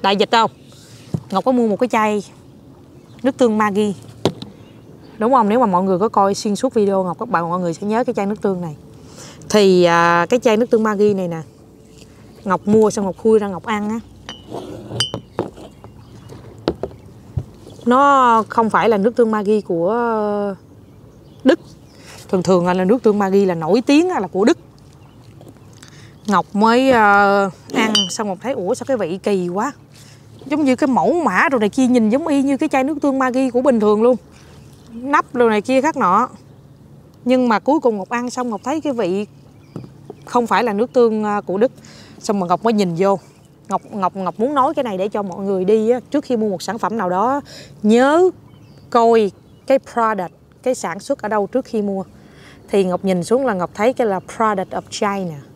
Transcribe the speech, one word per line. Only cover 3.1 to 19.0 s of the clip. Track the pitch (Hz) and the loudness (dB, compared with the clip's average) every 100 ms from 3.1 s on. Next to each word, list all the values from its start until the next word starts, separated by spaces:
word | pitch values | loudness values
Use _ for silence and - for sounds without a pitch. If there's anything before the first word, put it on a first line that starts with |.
| - | -4
nước | 247 - | -4 2
tương | 240 214 | 0 2
Maggi. | 214 196 214 185 - - - - - - - - - - - - | 0 0 -2 -4 -14 -6 -6 -6 -18 -20 -20 -20 -20 -20 -20 -6
Đúng | 220 | 0
không? | 269 208 | 2 2
Nếu | 226 | 2
mà | 233 | 2
mọi | 180 | 0
người | 190 180 | 0 0
có | 220 | 0
coi | 220 196 | 2 0
xuyên | 202 220 202 | 0 -4 -2
suốt | 269 | -2
video | 233 202 196 | 0 0 0
Ngọc, | 185 170 | -2 -6
các | 240 | -4
bạn, | 175 170 | -4 -2
mọi | 180 | -2
người | 175 | -4
sẽ | 160 208 | -4 -4
nhớ | 220 | -2
cái | 247 | -2
chai | 226 196 | -4 -4
nước | 208 | -4
tương | 208 185 | -4 -4
này. | 170 147 - - - - - - - | -8 -12 -20 -20 -20 -20 -20 -20 -2
Thì, | 214 196 180 | 2 4 6
à, | 175 170 170 170 170 | 4 4 4 2 2
cái | 247 | 0
chai | 240 214 | 2 0
nước | 233 | 2
tương | 226 | 0
Maggi | 220 202 208 196 | 0 0 0 0
này | 175 | -4
nè, | 165 - - - - - - - - - - | -8 -12 -20 -20 -20 -20 -20 -20 -20 -20 -12
Ngọc | - 180 202 | -2 -2 4
mua | 214 214 | 4 4
xong | 208 | 2
Ngọc | 196 170 | -4 0
khui | 226 220 | 4 4
ra | 202 | 2
Ngọc | 175 | -8
ăn | - 208 208 | -6 -4 -4
á. | 226 - - - - - - - - - - - - - - - - - - - - - - - - - - - - - - - - - - - - - - 233 | -6 -10 -20 -20 -20 -14 -14 -12 -16 -12 -8 -6 -8 -10 -10 -10 -12 -20 -20 -20 -20 -20 -20 -20 -20 -20 -6 -6 -4 -12 -14 -20 -20 -10 -10 -10 -18 -20 -6 2
Nó | 247 285 277 247 226 208 | 4 4 4 4 2 2
không | - 220 | 0 0
phải | 190 196 | 2 2
là | |
nước | 214 | 2